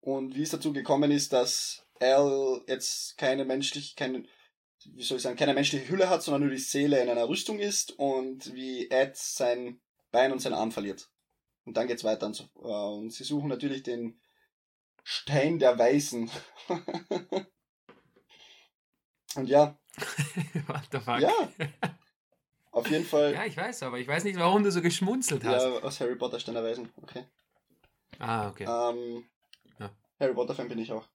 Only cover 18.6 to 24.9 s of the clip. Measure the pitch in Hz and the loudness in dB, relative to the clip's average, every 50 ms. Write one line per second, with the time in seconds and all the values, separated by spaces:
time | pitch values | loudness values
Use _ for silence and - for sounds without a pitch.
18.6 | _ _ _ _ _ _ _ _ _ _ _ _ _ _ - 143 131 123 135 143 | _ _ _ _ _ _ _ _ _ _ _ _ _ _ -8 -8 -2 4 8 8
19.6 | 151 147 143 _ _ _ - - - - - - 147 - - - 170 - - 165 | 8 6 4 _ _ _ -12 -10 -10 -8 -4 -4 -6 -4 -2 -6 -6 -4 -4 -6
20.6 | 143 - 135 143 - - - - 104 107 240 240 143 320 427 466 330 - - - | -6 -4 -6 -8 -8 -6 -6 -6 -2 0 2 4 4 4 6 4 2 0 -2 -6
21.6 | 156 147 - _ - - - - _ _ _ _ _ _ _ _ _ _ _ _ | -8 -8 -6 _ -6 -6 -6 -8 _ _ _ _ _ _ _ _ _ _ _ _
22.6 | _ _ - 120 120 123 151 156 165 160 - 151 147 147 143 151 - 175 147 - | _ _ -2 -2 0 2 0 0 0 2 4 4 4 4 2 0 -4 -6 -4 -6
23.6 | - 107 120 - - 131 123 123 127 127 143 165 180 208 190 180 170 175 190 208 | -6 -6 -6 -8 -8 -8 -6 -6 -4 -2 -2 -2 0 -2 -2 2 4 4 6 6
24.6 | 208 202 180 175 165 175 | 4 4 2 4 2 2